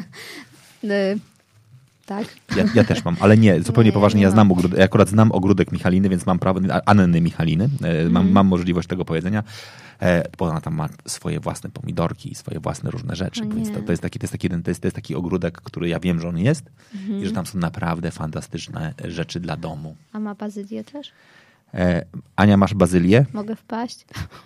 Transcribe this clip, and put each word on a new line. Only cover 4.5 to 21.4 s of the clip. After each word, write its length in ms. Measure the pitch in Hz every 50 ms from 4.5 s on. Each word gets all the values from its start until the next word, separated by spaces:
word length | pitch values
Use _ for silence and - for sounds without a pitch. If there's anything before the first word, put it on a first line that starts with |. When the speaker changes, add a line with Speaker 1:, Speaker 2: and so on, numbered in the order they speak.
Speaker 2:
ogródek, 260 | 90 90 87 87 90 -
ja 60 | 95
akurat 240 | - - 107 95 -
znam 240 | - 110 110 110
ogródek 400 | - 95 90 98 98 92 85 -
Michaliny, 360 | 87 87 - 92 90 95 98 95
więc 180 | 95 87 -
mam 120 | 92 92 85
prawo, 220 | - 95 92 92 95 92
a-, 80 | 67 92 -
Anny 340 | - 101 101 92 87 85 82
Michaliny, 440 | 85 82 - - 82 80 78 82 110
e, 40 | 143 139 - - 82 82 78 82
mam, 20 | 85 -
Speaker 1:
Mhm. 160 | 87 92 92
Speaker 2:
mam 140 | 95 98 98
możliwość 420 | 95 92 87 87 90 87 87 85 -
tego 160 | 92 90 85
powiedzenia. 400 | - 82 80 85 92 104 107 104 - - - - - - - - - - _
E, 200 | 98 92 87 85 - - - -
bo 60 | 92
ona 160 | 82 78 80
tam 140 | 78 82 80
ma 140 | 78 78 78 - - _
swoje 340 | - - - - 82 80 78
własne 300 | - 85 80 - - -
pomidorki 600 | - - - - 87 85 85 87 - - - -
i 20 | -
swoje 260 | - - - - 80
własne 300 | - - - - - -
różne 260 | - - - - -
rzeczy, 260 | 82 95 - - 233
Speaker 1:
O 40 | 220 214 214
Speaker 2:
więc 160 | 226 220 214
to, 60 | 208 208
Speaker 1:
nie. 40 | 208
Speaker 2:
to 60 | -
jest 100 | 87 85
taki, 160 | - 85 - -
to 60 | -
jest 80 | -
taki 140 | - - -
jeden, 160 | 90 90 85
to 80 | 85 90
jest, 100 | 87 -
to 40 | -
jest 100 | 92 -
taki 180 | - - - 78
ogródek, 460 | 90 87 85 87 90 90 87 - -
który 280 | - - - - 85 85
ja 120 | 82 82
wiem, 200 | 87 90 87 82
że 80 | 82 87
on 100 | 87 82
jest 320 | 92 131 160 143 - - _ _ _ _ 226
Speaker 1:
Mhm. 280 | 196 190 208 202 202
Speaker 2:
i 40 | 202
że 60 | 190
tam 140 | 226 208 170
są 120 | - - 87
naprawdę 520 | 85 82 - - - 85 82 85 85 82
fantastyczne 840 | - - 80 78 76 80 - - - 82 - - - 82 80 78 - - -
rzeczy 360 | 85 82 82 80 - - 87
dla 160 | 87 85 -
domu. 400 | 80 82 82 80 143 156 185 - - _ _
Speaker 1:
A 60 | - 214
ma 140 | 214 208 202
bazylię 500 | - 214 214 196 208 202 202 220 214 214
też? 280 | - - 294 285 - _ _ _ _ _ _